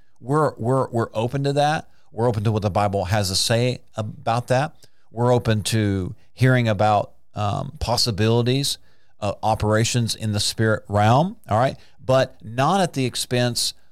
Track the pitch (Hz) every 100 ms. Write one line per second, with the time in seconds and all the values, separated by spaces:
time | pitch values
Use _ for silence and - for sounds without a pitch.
0 | - - 113 147 151 - 117 131 123 117
1 | - 107 123 139 139 143 147 160 - -
2 | - - 123 104 107 107 101 90 104 98
3 | 90 107 95 95 - 117 123 127 - -
4 | 107 - - 117 - 127 156 - - -
5 | - 110 120 120 117 107 92 113 104 98
6 | 90 - - - 131 127 117 101 107 104
7 | - - - 107 104 98 92 - - 117
8 | - 92 110 117 117 131 139 - - -
9 | - - 104 - 104 110 107 107 117 123
10 | 110 - 110 104 - - 110 107 - 101
11 | 107 127 180 226 - 107 135 - - -
12 | 101 131 131 - 110 120 143 196 175 139
13 | 127 - - 123 123 117 - - -